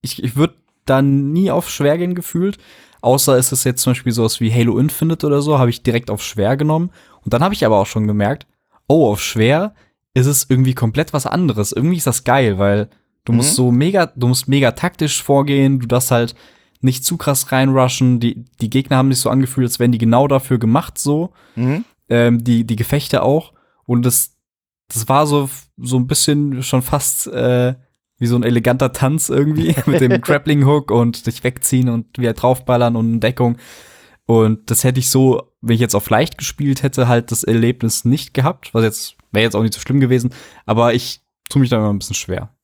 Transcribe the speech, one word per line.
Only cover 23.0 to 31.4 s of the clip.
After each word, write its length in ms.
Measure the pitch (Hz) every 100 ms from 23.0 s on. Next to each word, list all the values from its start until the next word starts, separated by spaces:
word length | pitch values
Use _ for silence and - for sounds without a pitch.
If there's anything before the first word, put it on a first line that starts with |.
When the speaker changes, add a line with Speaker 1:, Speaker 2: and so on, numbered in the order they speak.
| - -
Speaker 1:
auch. 300 | 117 151 - _ _ _
Und 220 | - 120 123
das, 300 | - - _ _ _ _ _ _
das 140 | 113 110
war 180 | 135 151
so, 240 | 147 139 - _ -
so 200 | 123 127
ein 80 | 127
bisschen 560 | 147 - 147 147 127
schon 180 | 131 131
fast, 440 | 123 147 - - -
äh, 480 | 123 123 123 123 127 _ _ _ _
wie 60 | 117
so 80 | 120
ein 60 |
eleganter 480 | 120 120 120 127 131
Tanz 360 | - 131 156 -
irgendwie 460 | 131 147 151 165 135
<laughs> 60 | 127
mit 140 | 165
dem 200 | 131 -
Speaker 2:
<laughs> 0 |
Speaker 1:
Grappling 440 | - 147 156 147 139
Hook 240 | 147 -
und 340 | 110 120 117 -
dich 160 | -